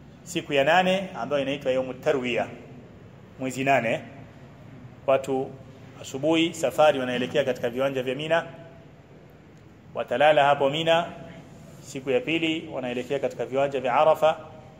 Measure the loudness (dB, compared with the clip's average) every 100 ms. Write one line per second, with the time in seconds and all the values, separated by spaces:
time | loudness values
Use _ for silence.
0 | -20 -20 -10 -8 0 2 6 6 4 2
1 | -2 -8 -4 -2 -2 -4 -2 -2 -2 -4
2 | 0 0 0 -2 -4 -8 -18 -20 -20 -20
3 | -20 -20 -20 -10 -6 -2 2 2 2 -2
4 | -6 -18 -20 -20 -20 -20 -20 -20 -20 -8
5 | 0 0 0 -4 -4 -10 -20 -20 -20 -18
6 | -12 -4 2 2 2 0 -2 4 4 4
7 | 0 -2 -2 0 0 -2 -4 -2 -2 -2
8 | -4 -4 0 -2 -2 -10 -20 -20 -20 -20
9 | -20 -20 -20 -20 -20 -20 -20 -20 -14 -10
10 | -4 4 6 6 6 4 2 0 2 2
11 | 0 -8 -18 -20 -20 -20 -20 -20 -14 -8
12 | -2 0 0 -2 -2 -4 -6 -8 -6 -6
13 | -4 -2 -4 -4 -4 0 0 0 0 4
14 | 4 4 2 0 -6 -20 -20